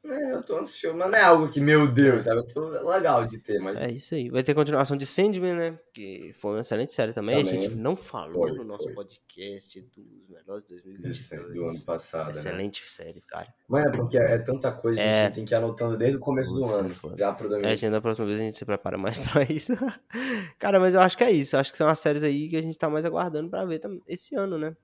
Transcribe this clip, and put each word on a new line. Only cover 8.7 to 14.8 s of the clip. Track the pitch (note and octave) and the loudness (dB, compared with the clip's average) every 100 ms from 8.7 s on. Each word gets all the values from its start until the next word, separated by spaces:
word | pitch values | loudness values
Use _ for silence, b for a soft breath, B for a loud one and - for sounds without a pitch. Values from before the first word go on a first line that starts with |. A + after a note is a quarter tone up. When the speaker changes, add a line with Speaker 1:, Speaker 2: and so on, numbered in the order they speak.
| G2+ - | -10 -10
Speaker 1:
foi. | |
Speaker 2:
podcast | G2+ G2 - _ F2 G2 G2 - F#2+ | -12 -16 -20 _ -16 -14 -14 -16 -18
dos | F#2+ _ G2 G2+ F#2+ | -20 _ -20 -20 _
melhores | E2 F#2 G#2 G2+ | -20 -16 -16 _
de | F2+ | -20
Speaker 1:
De | |
Speaker 2:
dois | F#2 | -20
mil | |
e | G2 | -14
vinte | |
e | |
dois. | F2+ - | -10 -10
Speaker 1:
se-, | - D#2 F2 | -12 -14 -12
do | E2+ E2 | -8 -8
ano | D#2+ | -8
passado, | - E2+ - E2 D2+ | -8 -8 -6 -8 -8
né? | |
Speaker 2:
Excelente | D2+ D2+ F2 G2+ G2 - | -8 -8 -6 -6 -8 -14
série, | - E2 E2+ | -16 -16 -18
cara. | _ D#2+ - _ _ | _ -14 -14 _ _
Speaker 1:
Mas | C3+ D3 | 2 2
é | |
porque | - A#2+ B2+ | 0 0 2
é | A#2 A#2 | 4 2
tanta | A#2 C3 C3 | 0 -2 -2
coisa, | A#2 | -2